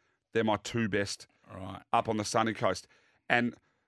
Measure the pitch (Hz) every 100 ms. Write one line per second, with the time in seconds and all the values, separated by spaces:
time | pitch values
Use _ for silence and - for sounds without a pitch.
0 | _ _ _ 113 110 104 - 117 110 101
1 | 98 - - _ - 98 95 95 - 113
2 | 113 110 104 117 113 104 104 92 - _
3 | _ _ - 123 120 - _ _